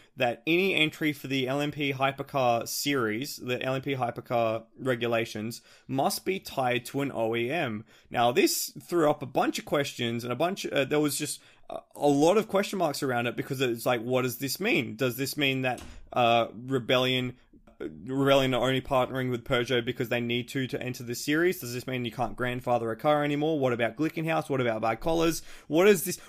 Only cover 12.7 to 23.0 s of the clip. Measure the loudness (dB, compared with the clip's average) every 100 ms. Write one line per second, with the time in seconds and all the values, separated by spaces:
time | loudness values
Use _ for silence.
12.7 | 0 -2 0 -2 0 0 -2 -4 0 0
13.7 | 0 0 0 2 0 0 -2 -6 -2 0
14.7 | 0 -2 -2 -2 -2 -4 -2 0 0 -2
15.7 | -4 -8 -18 -6 2 4 4 2 -4 -4
16.7 | -2 2 2 4 2 -2 -6 _ -20 -20
17.7 | -12 -12 -10 -6 0 6 6 6 2 2
18.7 | 0 0 0 0 -2 -2 -4 0 0 2
19.7 | 0 0 -4 -2 -2 0 -2 -2 -4 -4
20.7 | -4 -6 -8 -8 -6 -2 2 2 0 -6
21.7 | -8 -6 -4 -4 -4 -4 -4 -4 -4 0
22.7 | 0 0 -2